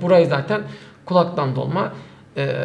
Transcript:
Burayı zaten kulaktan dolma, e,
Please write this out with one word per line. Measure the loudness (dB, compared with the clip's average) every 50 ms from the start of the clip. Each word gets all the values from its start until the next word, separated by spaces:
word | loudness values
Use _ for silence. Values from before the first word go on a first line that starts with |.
Burayı | 2 4 6 6 6
zaten | 4 2 -2 -2 -2 -4 -4 -4 -8 -14 -18 -20 -20 -20 -14 -4
kulaktan | 0 2 2 2 2 0 -2 -2 -2 -2
dolma, | -4 -4 -2 -2 -4 -4 -4 -8 -12 -18 -20 -20 -20 -20 -10 -6
e, | -4 -4 -2 -2 -4